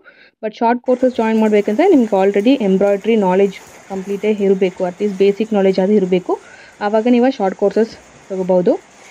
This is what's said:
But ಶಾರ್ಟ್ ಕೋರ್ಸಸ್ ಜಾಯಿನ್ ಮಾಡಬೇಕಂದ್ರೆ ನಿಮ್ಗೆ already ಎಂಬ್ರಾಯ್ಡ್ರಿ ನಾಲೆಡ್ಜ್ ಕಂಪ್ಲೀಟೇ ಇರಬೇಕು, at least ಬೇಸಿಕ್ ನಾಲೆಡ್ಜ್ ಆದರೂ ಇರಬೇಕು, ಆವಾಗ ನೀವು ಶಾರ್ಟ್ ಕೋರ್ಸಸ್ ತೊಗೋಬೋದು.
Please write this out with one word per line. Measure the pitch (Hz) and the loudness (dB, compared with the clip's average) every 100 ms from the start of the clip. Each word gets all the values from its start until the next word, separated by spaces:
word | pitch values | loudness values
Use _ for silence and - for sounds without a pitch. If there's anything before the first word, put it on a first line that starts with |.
| - _ - _ | -4 _ -20 _
But | 220 - | -10 -4
ಶಾರ್ಟ್ | 233 247 | -2 -2
ಕೋರ್ಸಸ್ | - 247 254 240 | -2 0 0 0
ಜಾಯಿನ್ | 226 220 | -2 0
ಮಾಡಬೇಕಂದ್ರೆ | 220 208 208 214 370 | 2 2 0 0 4
ನಿಮ್ಗೆ | 302 220 196 | 4 2 0
already | 196 202 214 277 | 0 2 2 2
ಎಂಬ್ರಾಯ್ಡ್ರಿ | 202 190 202 202 208 226 | 2 2 2 0 0 0
ನಾಲೆಡ್ಜ್ | 185 185 202 - - - - | 2 2 0 -2 -20 -20 -14
ಕಂಪ್ಲೀಟೇ | 190 190 202 214 208 | -12 -8 -6 -4 0
ಇರಬೇಕು, | 196 196 190 - | 0 0 -2 -4
at | 185 175 | -8 -4
least | 208 190 | -6 0
ಬೇಸಿಕ್ | 202 202 220 | 0 0 -2
ನಾಲೆಡ್ಜ್ | 208 190 190 | 0 0 0
ಆದರೂ | 190 | 2
ಇರಬೇಕು, | 214 185 185 180 415 - - - - | 0 0 -2 -2 -8 -10 -20 -20 -10
ಆವಾಗ | 208 220 233 | -4 -2 2
ನೀವು | 240 254 | 2 2
ಶಾರ್ಟ್ | 262 190 190 | 0 -4 -2
ಕೋರ್ಸಸ್ | 202 208 226 - - - - | -2 0 -4 -6 -20 -20 -12
ತೊಗೋಬೋದು. | 190 185 185 180 320 - - - | -6 0 0 2 -2 -4 -20 -20